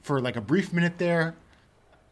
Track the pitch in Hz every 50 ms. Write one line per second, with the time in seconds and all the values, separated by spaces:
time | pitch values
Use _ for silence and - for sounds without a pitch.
0 | - - 143 131 123 123 117 120 101 98 156 196 190 - 175 170 175 175 175 -
1 | 180 175 170 165 160 165 165 - - - - _ _ _ _ _ _ _ - _
2 | _ _